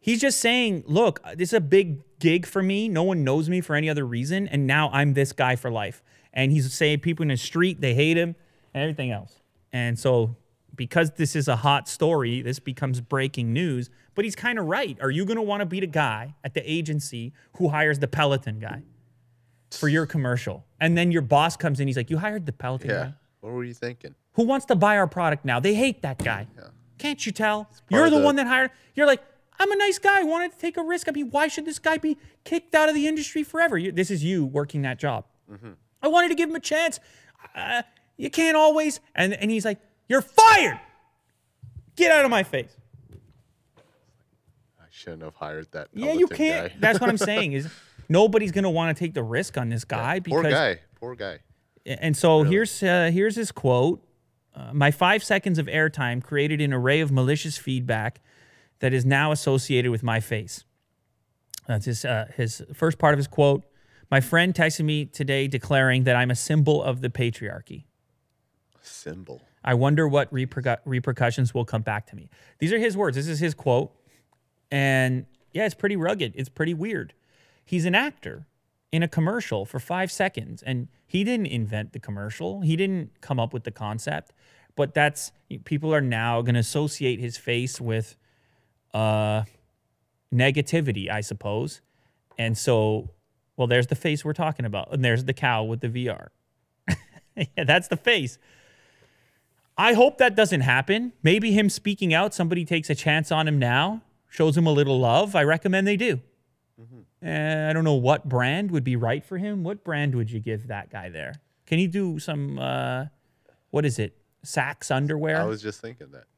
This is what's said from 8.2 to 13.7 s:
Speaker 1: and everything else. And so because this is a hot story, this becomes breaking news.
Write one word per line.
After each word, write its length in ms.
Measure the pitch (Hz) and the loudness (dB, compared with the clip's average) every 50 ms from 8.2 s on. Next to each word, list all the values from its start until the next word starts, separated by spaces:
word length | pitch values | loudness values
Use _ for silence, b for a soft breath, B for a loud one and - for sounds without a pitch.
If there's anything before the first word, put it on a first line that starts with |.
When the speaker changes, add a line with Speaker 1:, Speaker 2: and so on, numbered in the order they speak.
| 170 170 170 b b b b b b b b | 0 -2 -4 b b b b b b b b
Speaker 1:
and 80 | 139 143 | -6 -4
everything 280 | 156 156 147 135 127 | -4 -4 -4 -6 -6
else. 300 | 117 101 - - _ _ _ _ _ _ _ _ - | -6 -8 -10 -14 _ _ _ _ _ _ _ _ -6
And 260 | 123 120 120 117 113 | -4 -2 -2 -2 0
so 380 | - 135 127 120 113 110 117 - _ _ _ _ _ _ - | 2 4 4 4 4 2 -2 -8 _ _ _ _ _ _ -12
because 360 | - 127 120 - 175 165 160 - | -12 -10 -2 0 2 2 0 0
this 220 | - 160 143 - | -2 -2 -2 0
is 140 | 156 143 143 | -2 0 0
a 80 | 127 | 0
hot 320 | 110 107 143 143 139 - - | 0 2 2 2 2 0 -6
story, 520 | - - 165 156 170 151 131 117 120 127 | -4 -2 0 2 2 2 0 -2 -2 -4
this 180 | 127 120 131 - | -4 -6 -8 -8
becomes 400 | - - 131 - - 131 127 123 | -8 -10 -8 -6 -4 -4 -4 -4
breaking 520 | 120 - - 135 131 139 143 - 120 117 113 | -4 -4 -2 -2 -2 -2 -4 -4 -4 -2 0
news. 380 | 139 180 175 | 0 0 -2